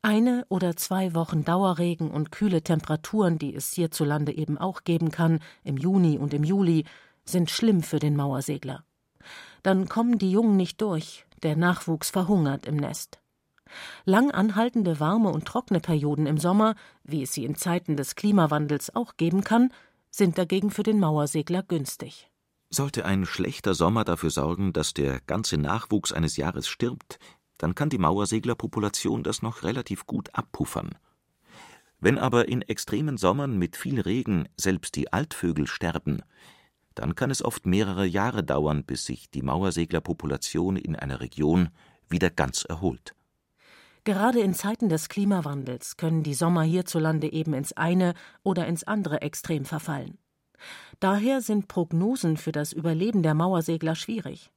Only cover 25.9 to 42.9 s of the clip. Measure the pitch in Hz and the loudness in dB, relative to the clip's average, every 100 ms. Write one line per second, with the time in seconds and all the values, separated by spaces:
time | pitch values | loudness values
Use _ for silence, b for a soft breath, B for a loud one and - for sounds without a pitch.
25.9 | 104 - - 78 - 73 - - - 120 | -2 0 -2 -2 0 -4 -4 -8 -4 -4
26.9 | 123 - - B B _ _ 80 90 147 | -4 -14 -20 B B _ _ -4 -2 -2
27.9 | 131 80 95 101 110 120 117 113 - 104 | 2 2 2 0 0 -2 -4 -4 -2 -2
28.9 | - - 113 - - 113 - 82 127 - | -2 -2 -2 -2 -4 -6 -4 -4 -4 -6
29.9 | 95 - - - - - - - - - | -8 -6 -8 -6 -8 -8 -6 -4 -4 -8
30.9 | - _ _ _ _ B B B B B | -12 _ _ _ _ B B B B B
31.9 | B 95 135 127 120 - 123 - 107 - | B 2 4 4 4 2 -2 -4 -6 -4
32.9 | 104 151 120 92 117 139 104 87 - - | -2 -2 2 2 2 0 0 -2 -4 -4
33.9 | 135 92 117 127 92 71 - 95 92 - | -2 0 -2 0 0 -2 -2 -2 0 -4
34.9 | - 71 95 151 - 87 78 71 - 85 | -6 -2 -2 -2 -2 -2 0 -2 -2 -4
35.9 | 82 - 71 - b b b b _ _ | -2 -4 -4 -6 b b b b _ _
36.9 | - 62 - 131 131 120 - 95 95 101 | -6 -6 -2 -2 0 -2 -2 0 2 2
37.9 | 92 95 92 110 110 73 67 76 73 - | 0 0 2 0 -2 0 0 2 0 -2
38.9 | 65 - 62 - 71 65 76 95 82 82 | -8 -6 -10 -10 -6 -2 0 0 -2 -2
39.9 | 82 82 82 76 69 - 78 90 95 - | -2 -2 -6 -4 -6 -4 -2 0 -2 -4
40.9 | 78 69 64 62 - 76 87 85 b b | -6 -6 -8 -10 -2 2 4 2 b b
41.9 | b _ 82 87 - 65 - - 82 92 | b _ 0 0 2 -2 -2 -6 -2 -2